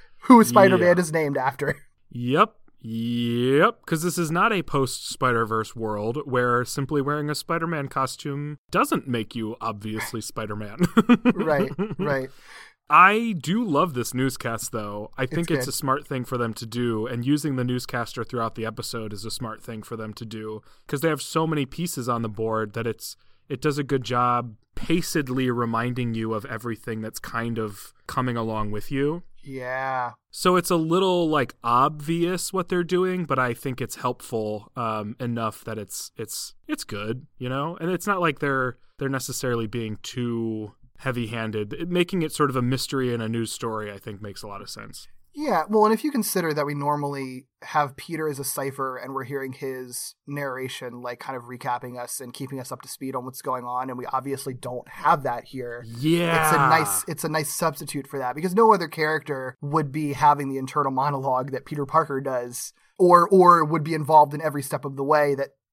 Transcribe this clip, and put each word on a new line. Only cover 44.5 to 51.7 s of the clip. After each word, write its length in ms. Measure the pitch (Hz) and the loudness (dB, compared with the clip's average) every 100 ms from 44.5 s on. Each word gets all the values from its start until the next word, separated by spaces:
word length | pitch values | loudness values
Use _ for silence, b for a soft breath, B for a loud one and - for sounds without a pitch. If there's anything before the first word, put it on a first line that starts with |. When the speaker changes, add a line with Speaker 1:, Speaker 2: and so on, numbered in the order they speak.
| 98 | -12
Speaker 2:
of 80 | 104 | -12
sense. 380 | - 107 - - - _ | -14 -16 -18 -18 -20 _
Speaker 1:
Yeah, 300 | 294 302 196 156 | -6 0 2 4
well, 160 | 214 214 | 6 6
and 80 | |
if 100 | 220 | 4
you 80 | 302 | 2
consider 420 | 277 208 190 170 | 0 0 0 0
that 120 | 147 143 | 0 0
we 80 | |
normally 720 | 147 143 147 143 139 131 127 - _ | 0 0 0 -2 -4 -8 -12 -16 _
have 340 | - 156 143 127 | -4 0 -2 -4
Peter 320 | - 160 156 | -8 -4 -4
as 120 | 139 | -4
a 40 | |
cipher 540 | 135 - 135 135 131 127 | -6 -4 -4 -4 -6 -6
and 160 | 127 | -8
we're 100 | 135 | -8
hearing 300 | 120 139 135 | -6 -6 -6
his 600 | 131 135 131 127 120 - - - | -6 -6 -6 -8 -10 -12 -14 -10
narration, 720 | 143 139 127 131 - 127 123 | -6 -4 -4 -6 -8 -10 -8
like, 180 | 120 123 | -10 -8
kind 180 | - 131 | -8 -8
of 60 | |
recapping 540 | 120 123 131 | -10 -8 -6